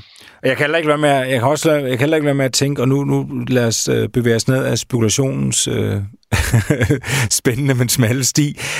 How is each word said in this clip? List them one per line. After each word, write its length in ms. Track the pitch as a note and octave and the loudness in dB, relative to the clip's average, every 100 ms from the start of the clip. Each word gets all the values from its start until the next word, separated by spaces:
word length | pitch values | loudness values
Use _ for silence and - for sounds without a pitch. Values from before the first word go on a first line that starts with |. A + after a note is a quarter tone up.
| - - - - | -12 -20 -20 -4
og 60 | C3 | -2
jeg 80 | B2+ | 0
kan 80 | |
heller 140 | D3 E3 | 0 0
ikke 100 | D3+ | 0
være 100 | D3 | 2
med 100 | D3+ | 2
at, 220 | C#3 B2+ | 2 0
jeg 100 | C3 | 0
kan 80 | B2 | 0
også 200 | D3+ D#3+ | 0 2
lade, 120 | D3+ | 0
jeg 100 | C3 | 0
kan 80 | B2+ | 0
heller 180 | C#3+ D#3+ | 0 2
ikke 80 | |
være 100 | D3 | 2
med 100 | C#3 | 0
at 80 | C3+ | 0
tænke, 300 | - C#3+ C#3 | 0 0 0
og 60 | B2+ | 0
nu, 160 | C#3 | 0
nu 400 | C#3 C#3 C3+ C3 A#2+ | 0 -2 -2 -6 -2
lad 180 | B2+ A#2 | 0 2
os, 220 | G#2+ - | 0 0
øh, 200 | A#2+ A2 | 0 0
bevæge 280 | B2 A#2 A2+ | 0 2 2
os 120 | - | 2
ned 160 | C3 | 0
af 140 | C3 A#2+ | 0 -2
spekulationens, 880 | - A#2+ A2 G#2 C3+ C3+ C3+ A#2+ A#2+ | -2 0 0 0 -2 -2 -2 -2 -2
øh, 340 | A2+ G#2 G2+ G2+ - _ - - A#2 - | -2 -2 -2 -6 -12 _ -2 2 2 2
<laughs> 720 | C#3 A#2+ C#3 - C3+ A#2 - | 0 2 0 0 -2 0 0
spændende, 340 | C3+ A#2 C#3 | 0 0 0
men 140 | B2 B2 | 2 0
smalle 360 | - A2 C3 | 2 2 0
sti. 340 | A#2+ - D3 - - - | 0 0 0 -2 -8 -8